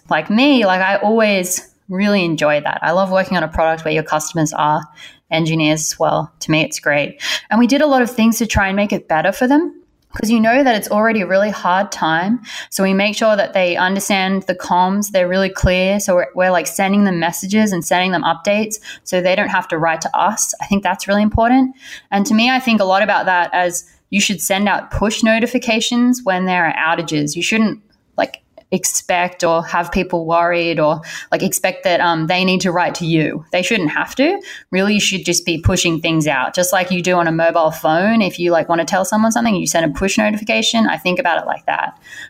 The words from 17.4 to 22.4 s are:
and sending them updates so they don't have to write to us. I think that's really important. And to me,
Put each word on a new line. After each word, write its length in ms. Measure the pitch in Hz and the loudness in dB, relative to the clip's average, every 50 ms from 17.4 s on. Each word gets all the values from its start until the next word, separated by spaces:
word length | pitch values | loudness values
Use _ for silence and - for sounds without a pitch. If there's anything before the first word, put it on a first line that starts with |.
| - 190 202 220 220 208 190 | -6 -2 0 2 2 2 0
and 120 | 170 151 | -2 -2
sending 280 | - 185 180 185 185 180 | 0 0 2 2 0 0
them 100 | 165 - | 0 0
updates 540 | 165 165 165 - 202 202 208 214 214 214 - - - - - _ | -2 -2 -2 0 0 0 0 0 -4 -6 -10 -14 -18 -20 -18 _
so 180 | - 185 180 | -4 -2 0
they 160 | 180 185 185 | 2 2 0
don't 120 | 202 202 - | 0 0 0
have 200 | 196 185 180 - | -2 -2 -2 -2
to 100 | 175 156 | -2 0
write 220 | 160 165 160 165 160 | 0 0 0 -2 -4
to 140 | - - | -4 -2
us. 380 | - 165 196 220 - 143 - - - - | 0 0 0 0 -2 -4 -4 -4 -8 -4
I 40 | |
think 160 | - 202 196 - | -2 -2 0 0
that's 260 | 180 185 - - 196 | -2 -4 -2 -2 -2
really 140 | 202 208 214 | 0 2 2
important. 520 | 214 - - 226 240 254 269 262 262 - - - - - - - _ | 2 2 2 2 4 4 4 2 2 -2 -10 -18 -20 -20 -20 -10 _
And 140 | 196 202 202 | -2 -2 0
to 80 | - 214 | 2 2
me, 140 | 220 | 2